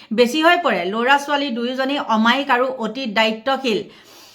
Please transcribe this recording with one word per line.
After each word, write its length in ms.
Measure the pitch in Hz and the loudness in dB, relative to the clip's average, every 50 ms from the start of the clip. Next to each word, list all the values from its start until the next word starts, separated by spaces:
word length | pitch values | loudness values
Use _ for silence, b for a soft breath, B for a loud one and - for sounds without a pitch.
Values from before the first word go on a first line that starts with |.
| B B 220 | B B 2
বেছি 260 | 202 240 233 262 311 311 | 2 2 2 2 2 4
হৈ 140 | 339 349 349 349 | 4 4 4 2
পৰে। 160 | 277 214 180 170 180 202 | 0 -2 0 -2 -4 -4
ল'ৰা 240 | 226 233 254 277 285 277 | -2 2 2 2 2 2
ছোৱালী 240 | 302 294 277 277 285 | -2 -2 -2 -2 -2
দুয়োজনী 460 | 233 240 233 240 262 254 262 269 285 285 - - 226 | -4 -4 -4 -4 -4 -2 -2 -2 -2 -4 -2 0 0
অমায়িক 340 | 214 220 233 240 269 285 269 | 2 4 2 2 2 0 0
আৰু 160 | 254 240 254 269 254 - 226 | 2 2 2 -2 -2 -6 -6
অতি 180 | 214 220 262 269 240 196 220 | -6 -6 -6 -8 -4 0 0
দায়িত্বশীল। 640 | 220 220 220 220 - 269 269 254 269 247 214 - - B B B B B B B B B B | 2 2 0 -2 -2 -2 -2 -2 0 -2 -2 -2 -4 B B B B B B B B B B